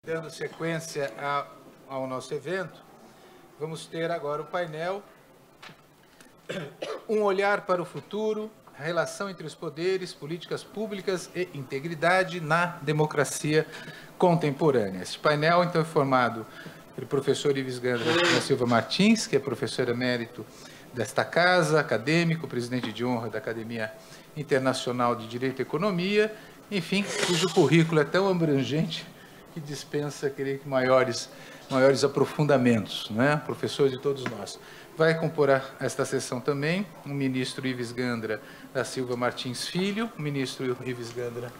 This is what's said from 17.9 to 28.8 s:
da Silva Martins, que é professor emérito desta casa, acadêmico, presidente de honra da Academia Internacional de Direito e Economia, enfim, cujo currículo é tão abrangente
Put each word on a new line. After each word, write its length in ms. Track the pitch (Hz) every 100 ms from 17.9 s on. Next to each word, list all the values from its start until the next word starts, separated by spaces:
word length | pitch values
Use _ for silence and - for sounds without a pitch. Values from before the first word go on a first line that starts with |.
| 120 113 170
da 240 | 175 127
Silva 260 | - 131 120
Martins, 640 | 117 - - 208 226 -
que 80 | 139
é 40 |
professor 500 | 139 117 110 - 120
emérito 560 | 117 127 123 113 - 107 - - - -
desta 320 | 117 107 - 113
casa, 560 | 165 180 180 156 156
acadêmico, 680 | - 113 123 165 170 160 135
presidente 460 | 120 120 123 120
de 100 | 104
honra 260 | 123 120 113
da 100 | 110
Academia 520 | 117 113 110 117 110 - - - - -
Internacional 800 | 139 139 131 127 - 123 120 117
de 100 | 110
Direito 320 | 120 131 127
e 40 |
Economia, 680 | 123 156 208 180 185 208 214 - - - -
enfim, 320 | 208 - 196 196 - -
cujo 280 | 175 180
currículo 460 | 196 139 165 160 160
é 60 | 143
tão 240 | 180 196
abrangente 760 | 180 160 139 120 147